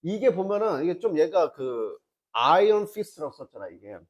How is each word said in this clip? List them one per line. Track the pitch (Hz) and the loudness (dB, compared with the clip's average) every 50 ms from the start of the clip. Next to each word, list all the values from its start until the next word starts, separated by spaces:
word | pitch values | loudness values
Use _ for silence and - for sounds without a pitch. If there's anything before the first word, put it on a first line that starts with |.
이게 | - 165 202 214 214 262 180 | -6 -6 -6 2 2 2 2
보면은 | 180 190 190 202 208 214 220 180 131 151 | 2 -2 -2 -2 -2 0 -2 -2 -2 -2
이게 | 175 175 175 | -4 -4 -2
좀 | - 226 180 151 | -4 -2 2 2
얘가 | 156 165 160 185 165 147 - | 0 2 2 0 0 0 -2
그 | 143 131 131 123 117 110 104 - - _ _ _ _ _ _ _ | -6 -8 -6 -4 -6 -6 -8 -8 -14 _ _ _ _ _ _ _
아이언 | 113 117 135 160 185 202 214 214 208 208 - | 0 4 4 6 6 6 4 4 2 0 -4
피스트라고 | - 214 208 - - - 151 139 - | -8 -10 -10 -12 -10 -12 -12 -12 -12
썼잖아, | _ 135 _ _ 113 98 90 | _ -20 _ _ -16 -16 -16
이게. | 82 82 101 101 104 87 82 87 | -16 -18 -20 -18 -18 -18 -20 _